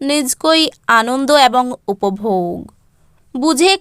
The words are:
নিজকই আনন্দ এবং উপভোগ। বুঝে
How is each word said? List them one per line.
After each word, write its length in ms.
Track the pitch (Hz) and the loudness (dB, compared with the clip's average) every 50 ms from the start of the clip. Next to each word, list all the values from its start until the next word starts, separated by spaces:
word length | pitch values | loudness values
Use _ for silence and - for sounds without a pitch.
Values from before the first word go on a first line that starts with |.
নিজকই 600 | 277 277 294 302 285 254 - - - 311 320 320 320 - - _ _ - 233 226 | -4 -2 -2 -2 -2 -4 -6 -2 0 2 2 2 2 -2 -4 _ _ 0 2 2
আনন্দ 300 | 226 240 254 269 277 262 294 294 | 2 0 -2 -2 0 2 4 4
এবং 240 | 262 247 226 254 254 247 254 - _ | 4 4 2 0 -2 -2 -6 -8 _
উপভোগ। 680 | - 202 - - 196 190 208 208 226 190 185 175 175 175 170 - - _ _ _ _ _ _ _ _ _ _ _ _ - | -8 -6 -4 -4 -4 -4 -4 -4 -2 -2 -2 -2 -4 -6 -10 -12 -16 _ _ _ _ _ _ _ _ _ _ _ _ -8
বুঝে 360 | 254 262 320 311 247 339 381 392 381 | -2 -2 0 2 2 2 2 2 0